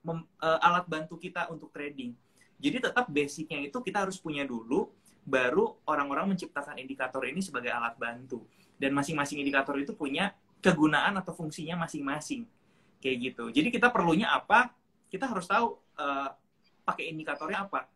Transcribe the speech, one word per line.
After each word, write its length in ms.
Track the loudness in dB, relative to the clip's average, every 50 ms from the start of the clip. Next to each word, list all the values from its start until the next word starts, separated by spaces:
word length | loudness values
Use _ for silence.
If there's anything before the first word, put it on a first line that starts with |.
| -4
mem-, 240 | -4 -6 -6 -6 _ _ _ 2
eh, 160 | 2 2 6 6
alat 180 | 6 4 4 2 0
bantu 260 | -6 -6 -6 -8 -12 -12
kita 280 | -12 -8 -6 -6 -6 -6 -8
untuk 180 | -12 -14 -14 _
trading. 400 | -8 -8 -8 -8 -8 -10 -10 -10 _ _ _ _ _ _ _ _ _
Jadi 180 | 0 0 2 2
tetap 260 | -2 0 0 0 0 2
basicnya 480 | 0 0 0 0 -2 -8 -8 -6 -6 -6 -6
itu 140 | -6 -6 -6 -6
kita 200 | -2 0 0 0
harus 100 | 0 -4 -8
punya 240 | _ -6 -4 -4 -4
dulu, 400 | -4 -4 -8 -4 0 0 0 0 -2 -8 _ _ -20 _ _ _
baru 560 | 0 0 2 2 4 4 4 2 2 0 _ _
orang-orang 480 | 0 0 0 0 0 0 0 2 0 0
menciptakan 400 | 0 -2 -6 _ -8 -8 -6 -10 -12
indikator 440 | -10 -10 -6 -4 -4 -4 -2 -4 -4
ini 120 | -2 -2 -4 -6
sebagai 280 | -4 -6 -4 -4 -2
alat 240 | -2 -2 -2 -4 -4 -4
bantu. 440 | -6 -6 -6 -8 -10 -10 -10 -10 -10 _ _ _ _ _ _ _
Dan 120 | 0 2 2
masing-masing 440 | 2 0 0 0 -2 -2 -2 -2 -2 -2
indikator 320 | 2 2 2 2 2 -2 -2
itu 160 | -2 -4 -4
punya 360 | -4 -4 -2 0 0 -2 -2 -4 _ _ _ _ _
kegunaan 560 | 4 4 6 8 6 6 6 4 4 2 0 0
atau 120 | -4 -6 -8
fungsinya 400 | -8 -8 -8 -6 -8 -6 -6 -4 -4 -4
masing-masing. 560 | -4 -4 -6 -4 -4 -4 -4 -4 -6 -6 -6 -8 -12 _ _ _ _ _ _ _ _ _ _ -2
Kayak 140 | -2 0 0 -2 -6
gitu. 120 | -6 -6 -8 0
Jadi 160 | 2 2 2 4
kita 200 | 4 6 4 6
perlunya 400 | 6 6 4 6 4 4 4 4
apa, 400 | 2 0 4 6 6 6 6 4 _ _ _ _ _ _ _ _
kita 160 | -6 -4 -4 -2
harus 160 | -2 -4 0
tahu, 280 | 2 2 4 4 2 -2 -8 _ _ _ -4
eh, 300 | -2 -2 -2 -2 -4 -6 -8 _ _ _ _ _ _ _ _ _ _
pakai 240 | -4 -2 -2 -6 -8 -8
indikatornya 520 | -6 -6 -6 -6 -4 -4 -4 -4 -4 -4
apa. 200 | -4 -4 -6 -6 _ _